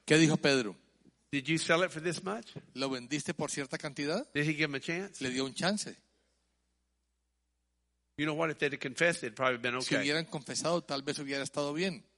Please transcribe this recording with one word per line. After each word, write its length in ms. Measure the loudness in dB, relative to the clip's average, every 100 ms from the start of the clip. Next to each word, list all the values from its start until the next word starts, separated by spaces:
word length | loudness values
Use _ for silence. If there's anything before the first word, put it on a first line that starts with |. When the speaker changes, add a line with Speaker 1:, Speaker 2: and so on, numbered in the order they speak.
| 4
Speaker 1:
¿qué 100 | 8
dijo 180 | 8 6
Pedro? 380 | 6 4 2 -4 _ _ -20 _ _
Speaker 2:
"Did 140 | -4 0
you 100 | 0
sell 260 | 4 4
it 60 | 4
for 120 | 0
this 180 | -4 -4
much?" 300 | -4 -8 -8 -16 -14 -4
Speaker 1:
"¿Lo 120 | -4
vendiste 420 | -4 -4 -4 -2
por 160 | -4 -4
cierta 300 | -4 -6 -6
cantidad?" 440 | -6 -4 -2 -2 -2 0
Speaker 2:
Did 80 | 0
he 80 |
give 120 | 2 0
him 100 | -2
a 40 |
chance? 400 | -4 -4 -6 -6
Speaker 1:
Le 80 | -2
dio 120 | -2 -2
un 100 | 0
chance. 400 | 0 0 -4 -12 _ _ _ _ _ _ _ _ _ _ _ _ _ _ _ _ _ _ _ _ _ -4
Speaker 2:
You 80 | -2
know 80 |
what? 160 | 0 -2
If 100 | 0
they'd 120 | -2
have 80 | -2
confessed, 440 | -6 2 2 2
it'd 120 | -4 0
probably 220 | 0 0
been 220 | -2 -2
Speaker 1:
Si 140 | 0 0
Speaker 2:
okay. 80 | 2
Speaker 1:
hubieran 200 | 0 -2
confesado, 560 | -6 -6 -4 0 0
tal 180 | -2 -4
vez 180 | -4 -6
hubiera 240 | -4 -4
estado 300 | -4 -2 -2
bien. 300 | -2 -2 -4 -12